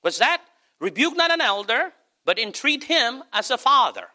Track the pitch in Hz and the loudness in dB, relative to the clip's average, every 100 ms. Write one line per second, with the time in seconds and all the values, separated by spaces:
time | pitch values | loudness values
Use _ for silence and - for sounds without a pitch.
0 | 175 170 240 339 _ _ _ _ 170 165 | -4 0 0 0 _ _ _ _ -6 0
1 | 311 339 339 330 262 202 202 233 349 _ | 0 2 0 2 0 0 0 -2 -2 _
2 | _ _ - 190 220 - 285 294 - 330 | _ _ -2 -2 -2 -2 -2 -2 0 0
3 | 240 262 - 208 214 247 269 277 214 104 | 0 -4 -6 -4 -2 0 4 4 4 -2
4 | 90 | -16